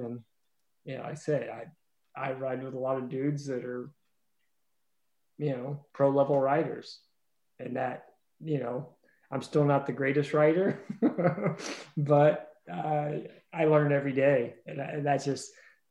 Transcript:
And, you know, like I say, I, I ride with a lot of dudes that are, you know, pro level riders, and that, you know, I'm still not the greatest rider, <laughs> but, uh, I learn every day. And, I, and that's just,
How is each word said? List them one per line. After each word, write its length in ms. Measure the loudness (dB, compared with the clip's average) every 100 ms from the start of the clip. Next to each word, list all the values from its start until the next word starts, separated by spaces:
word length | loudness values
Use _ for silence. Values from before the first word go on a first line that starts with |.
| -8
And, 180 | -10 -14 _ _ _ _ _ -12
you 120 | -10
know, 60 |
like 80 | -10
I 40 | -8
say, 340 | -2 -2 -2
I, 160 | -10 -14 -18 _ _ _ -8
I 120 | -6
ride 300 | -4 -4 -4
with 120 | -6 -4
a 40 |
lot 180 | -2 -2
of 120 | -4
dudes 360 | -2 -2 -2 -4
that 180 | -6 -6
are, 260 | -8 -10 -16 _ _ _ _ _ _ _ _ _ _ _ _ _ -6
you 140 | -4
know, 340 | -4 -6 -10 -8
pro 160 | 2 4
level 300 | 4 4 4
riders, 600 | 4 2 0 -4 -12 -18 _ _ _ _ _ -14
and 160 | -8 -4
that, 320 | -4 -6 -14 _ _ -14
you 200 | -4 -4
know, 380 | -2 -6 -8 _ _ _ -10
I'm 100 | -8
still 220 | -2 2
not 220 | 4 4 0
the 80 |
greatest 400 | -2 0 0 2
rider, 500 | 4 4 4 2 -2 -8 -2
<laughs> 560 | 0 2 0 0 -4 -4 -8 -12 -10 -2
but, 560 | 4 6 6 4 -2 -20 -14
uh, 400 | -6 -2 -2 -2 -6 -10 -16 _
I 120 | 0 4
learn 260 | 6 6
every 220 | 2 0
day. 420 | 2 4 4 0 -8 -12
And, 160 | -10
I, 40 | -8
and 140 | -4 0
that's 200 | 0 0
just, 260 | -4 -6 -18 -20 _ _